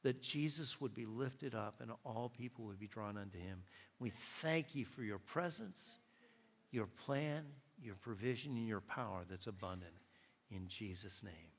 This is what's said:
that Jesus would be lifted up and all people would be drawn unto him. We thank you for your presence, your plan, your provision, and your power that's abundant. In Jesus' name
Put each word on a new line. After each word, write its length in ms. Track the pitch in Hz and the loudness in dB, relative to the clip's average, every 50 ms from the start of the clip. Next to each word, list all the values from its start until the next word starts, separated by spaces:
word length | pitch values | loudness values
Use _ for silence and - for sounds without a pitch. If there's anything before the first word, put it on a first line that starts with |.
| - | 8
that 180 | 139 127 127 | 6 4 6
Jesus 600 | - - - 147 151 156 147 160 156 123 - - | 0 0 4 4 4 4 4 2 2 0 0 0
would 120 | 139 120 101 | 0 0 0
be 120 | - 117 | -2 -4
lifted 480 | 107 110 120 135 127 131 - - 135 113 | -2 0 0 0 0 0 -2 -4 0 0
up 260 | 110 104 107 107 - | 2 0 0 -2 -4
and 120 | 120 113 113 - - | -6 -6 -6 -4 -4
all 260 | 123 113 113 120 123 | -2 0 0 0 0
people 360 | 120 117 120 123 - - 113 | -2 -4 -6 -6 -4 -4 -6
would 140 | 104 98 95 | -4 -4 -4
be 80 | 107 | -6
drawn 300 | 101 - 113 107 104 101 | -6 -2 -2 -2 0 0
unto 200 | 104 101 98 95 | -2 -4 -4 -4
him. 260 | 90 87 92 95 90 92 - - - - - _ _ | -4 -4 -4 -4 -6 -8 -12 -16 -18 -20 -20 _ _
We 100 | 127 113 | 0 0
thank 640 | 95 - - - - - - 160 160 165 151 - - | 0 0 -6 -6 -4 2 4 6 6 6 4 2 0
you 100 | 143 113 | -2 -2
for 200 | - - - 120 | -2 -2 -2 0
your 160 | 107 101 98 | 0 0 -2
presence, 760 | - - - 165 175 175 156 - 113 98 92 - - - - - - - - - - - - - - - - - - - | -4 0 2 2 4 4 0 0 -4 -4 -4 -4 -6 -6 -6 -12 -18 -20 -20 -20 -20 -20 -20 -20 -20 -20 -20 -20 -12 0
your 160 | - 120 107 | 2 2 2
plan, 580 | 98 - - - - 139 139 151 151 147 156 151 143 143 135 - - - - | 2 -2 -6 0 2 4 4 4 4 2 0 -2 -4 -10 -14 -18 -20 -16 -10
your 160 | 147 113 98 | -8 -6 -6
provision, 640 | 92 - 120 113 95 110 127 123 110 147 147 131 | -4 -4 -4 -2 2 4 2 2 2 0 0 2
and 100 | 117 113 | 2 4
your 140 | 113 107 98 | 4 2 2
power 440 | 95 - - 139 123 104 98 92 87 - | 0 0 0 0 0 0 0 -2 -2 -4
that's 160 | 95 90 - | -6 -4 -4
abundant. 480 | 117 101 92 95 92 92 90 90 85 82 - - - - - - - - _ _ _ | -4 -4 -2 -2 -2 -2 -2 -4 -8 -12 -16 -20 -20 -20 -20 -20 -20 -20 _ _ _
In 180 | 101 95 92 | -4 -4 -4
Jesus' 540 | 90 - - 113 98 92 90 - 95 - - 104 | -4 -4 -4 -2 -2 -2 -2 -4 -4 -6 -6 -6
name 280 | 98 82 80 82 80 - | -6 -8 -10 -14 -16 -20